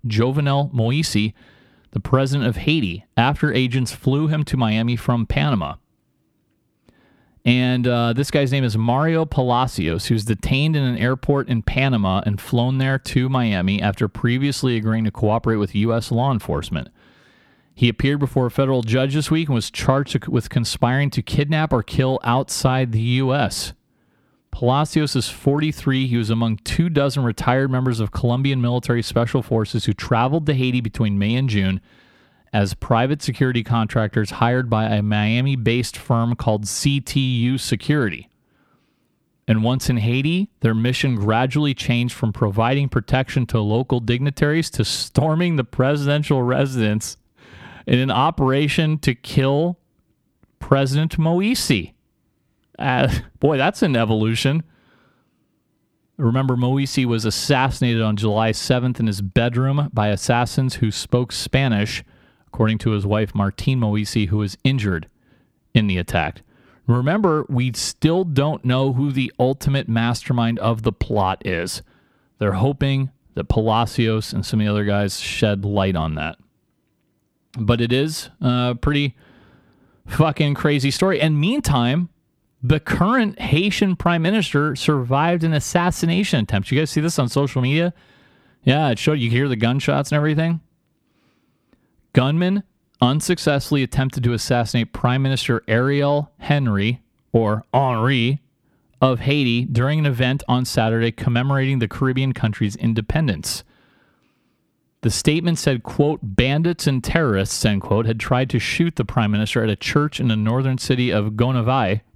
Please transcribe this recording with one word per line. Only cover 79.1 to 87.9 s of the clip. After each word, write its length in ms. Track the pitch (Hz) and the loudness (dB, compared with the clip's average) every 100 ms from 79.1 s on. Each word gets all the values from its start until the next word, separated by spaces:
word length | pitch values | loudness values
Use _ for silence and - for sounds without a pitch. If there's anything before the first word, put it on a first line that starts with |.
| - - - _ _ _ _ _ _ - | -4 -16 -20 _ _ _ _ _ _ -4
fucking 480 | - 156 - 147 | 2 2 2 0
crazy 360 | 143 151 143 139 | 0 0 2 0
story. 300 | - 190 165 | 0 0 2
And 200 | 156 151 | 2 2
meantime, 680 | 170 285 - 135 120 151 175 _ _ _ _ _ | 0 0 0 2 2 0 -4 _ _ _ _ _
the 180 | 123 156 | 0 0
current 580 | - - 180 254 214 - | 0 0 2 2 0 -4
Haitian 580 | - 151 202 - 196 175 | 0 2 2 2 0 2
prime 260 | 175 170 | 0 2
minister 520 | 165 214 165 143 151 | 2 0 0 0 0
survived 720 | 135 - 143 120 135 165 175 | 0 2 2 2 2 2 2
an 80 | 160 | 0
assassination 880 | 151 - 175 175 - 165 170 202 131 | 0 0 0 0 0 0 0 0 0
attempt. 300 | 107 101 95 | 0 -2 0
You 80 | 139 | 0
guys 120 | 156 | 0
see 120 | 156 | 0
this 160 | 160 160 | 0 0
on 100 | 123 | 0
social 320 | 139 139 131 | 0 0 0
media? 320 | 127 151 170 | 0 2 0